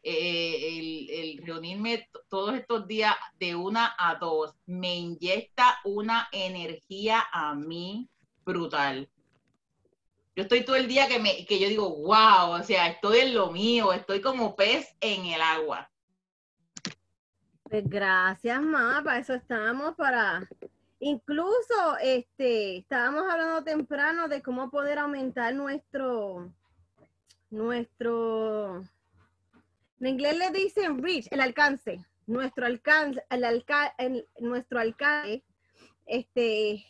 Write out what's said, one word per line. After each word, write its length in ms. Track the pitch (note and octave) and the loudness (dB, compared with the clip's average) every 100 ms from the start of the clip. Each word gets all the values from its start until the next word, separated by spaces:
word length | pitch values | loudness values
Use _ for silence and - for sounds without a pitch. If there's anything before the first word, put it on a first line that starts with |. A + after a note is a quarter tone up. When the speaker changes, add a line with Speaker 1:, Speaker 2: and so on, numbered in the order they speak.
Speaker 1:
Eh, 720 | - E3 F3 E3+ E3 D#3+ D#3 E3 | -2 -2 0 0 -2 -2 -4 -6
el, 320 | D#3+ D#3+ C#3 | -8 -8 -8
el 360 | D#3+ E3 C#3+ E3 | -8 -8 -10 -12
reunirme 520 | E3 E3 G3 A3 A#3 | -10 -10 -6 -4 -4
t-, 100 | - - _ | -6 -20 _
todos 260 | G3 G3 B3+ | -4 -4 -4
estos 320 | B3 A#3 F#3 | -4 -4 -4
días 280 | G#3+ G#3+ - - _ | 0 0 0 -6 _
de 160 | F3+ E3+ | -6 -4
una 380 | F#3 A3 A#3 - | -2 0 0 0
a 180 | F3 D#3+ | 0 0
dos 380 | E3+ D#3 D3 _ - | -2 -2 -2 _ -12
me 300 | F3+ F#3 F3 | -6 -4 -4
inyecta 840 | E3+ E3 F3 G3+ A#3 - B3 B3 | -6 -6 -2 -2 -2 4 4 4
una 460 | G3+ G3+ G#3+ A#3 - | -4 -4 0 -2 -2
energía 920 | G3 F#3 F#3 D#3+ D#3+ _ G3 G#3+ A3 - | -6 -6 -6 -10 -12 _ -6 0 0 0
a 240 | E3+ D3+ C#3+ | -2 -4 -4
mí 520 | D3+ E3+ F3 G#3 B3+ _ _ _ - | -6 -8 -8 -10 -12 _ _ _ -6
brutal. 640 | F3 E3+ D3+ C#3 C3 C#3 _ _ _ _ _ _ _ _ _ _ _ _ - | -4 -2 0 -2 -2 -10 _ _ _ _ _ _ _ _ _ _ _ _ -8
Yo 80 | |
estoy 200 | G3 A#3+ | 2 2
todo 120 | B3 C4 | 4 2
el 120 | B3+ | 4
día 200 | C4 C4+ | 4 4
que 120 | B3 | 4
me, 260 | G#3 F#3 E3+ | 2 0 0
que 140 | G3 | 2
yo 80 | G3 | 2
digo, 220 | G#3+ G3 | 2 0
"Wow, 600 | D#3 D#3 G#3+ A3 G3 F3 | -2 4 8 10 10 8
o 120 | E3+ | 2
sea, 240 | - F#3+ E3+ | 0 2 2
estoy 320 | - G3+ A3+ | 2 4 6
en 140 | C4 | 6
lo 180 | A#3+ F3+ | 4 0
mío, 400 | E3+ G#3+ A#3+ G#3 | 2 2 4 4
estoy 300 | F3 - G3 | 2 0 -2
como 340 | B3 C4 A3 G3+ | 0 0 -2 2
pez 400 | G3+ C4+ C#4 _ | 2 2 -2 _
en 240 | A3 G3 F3+ | -4 -2 -4
el 160 | E3 | 0
agua". 480 | D#3+ D#3+ D#3 F#2 - _ _ _ _ _ _ _ _ - - - _ _ _ _ _ _ | 2 2 -2 -4 -8 _ _ _ _ _ _ _ _ -12 -12 -12 _ _ _ _ _ _
Speaker 2:
Pues 200 | - G#3+ G3+ | -4 -2 -2
gracias, 720 | G3+ G3 F#3 F#3 F#3+ A#3 B3 | 0 2 4 4 0 -2 -2
ma, 400 | D4+ D4+ A#3 C#4 | 0 2 2 0
para 160 | D4+ A#3+ | 0 -2
eso 140 | A#3+ | -2
estamos, 640 | B3+ - A#3 G#3+ B3+ D4 E4 | -6 -4 -4 -2 -2 -4 -2
para, 520 | C#4+ B3 G3+ F3 F#3+ - - _ _ _ | 0 2 2 0 -6 -16 -20 _ _ _
incluso, 1000 | C#4 C#4 - D4 F4+ A#4 A4+ A4+ E4+ C#4 | -4 -4 -4 -2 0 0 2 0 2 0
este, 760 | B3+ B3+ A#3+ _ C4 A3+ G3+ F#3 | 2 0 -2 _ 0 2 0 -6
estábamos 460 | - C4 A#3+ D4 F#4+ | -4 -2 0 0 -2
hablando 340 | E4 E4 D#4+ | 0 0 -2
temprano 680 | D#4 D#4 C4+ C#4+ D4 E4 D#4+ | -2 -4 -2 0 0 0 -2
de 120 | C#4+ | -4
cómo 280 | C4+ B3 C4 | -4 -6 -4
poder 300 | C#4+ C#4+ D4 | -4 -2 -2
aumentar 540 | D4 C#4+ C4 B3 A#3 | -2 -4 -4 -2 -2
nuestro, 1000 | C4+ C#4 C#4 _ C#4 C4 A#3+ G3+ F3+ F3+ - _ _ _ _ _ _ _ _ _ | -2 -4 -6 _ -6 -2 -2 -4 -8 -14 -18 _ _ _ _ _ _ _ _ _
nuestro, 1300 | G#3+ A3+ A#3+ A#3 _ A#3 A#3 A3+ A3 A3 G#3+ G3+ F3+ F#3+ _ _ _ _ _ _ _ _ _ _ _ | -6 -4 -4 -6 _ -2 0 0 0 -2 -2 -4 -8 -14 _ _ _ _ _ _ _ _ _ _ _
en 80 | B3+ | -4
inglés 300 | C4 C#4+ D#4+ | 0 0 0
le 140 | F#4 | 0
dicen 500 | G4 F#4+ G#4 F#4 C4+ | 0 0 0 0 0
reach, 260 | D4+ E4+ - | -2 -2 -2
el 100 | C#4 | 0
alcance, 640 | C4 A#3+ D4 C4+ - F3+ F3 _ - | 0 4 2 2 -6 -10 -12 _ -6
nuestro 400 | A#3 C4 - B3 | -4 -4 -2 -2
alcance, 580 | A#3+ - D#4 D4 B3+ - | -2 4 4 4 -4 -4
el 140 | B3 | -2
alca-, 500 | A#3+ A#3+ - D4 D4 - | 0 0 0 0 0 -2
el, 300 | B3+ B3+ - - | -4 -4 -8 -10
nuestro 400 | A#3 B3 B3+ A#3+ | -6 -6 -4 -2
alcance, 640 | A3+ A3+ C#4+ D4 D4 A#3 _ _ _ _ - _ - | -2 0 0 0 -2 -8 _ _ _ _ -20 _ -6
este, 800 | A#3+ B3 - A#3 G#3+ G#3+ G#3 - | -6 -4 -2 0 2 0 -2 -10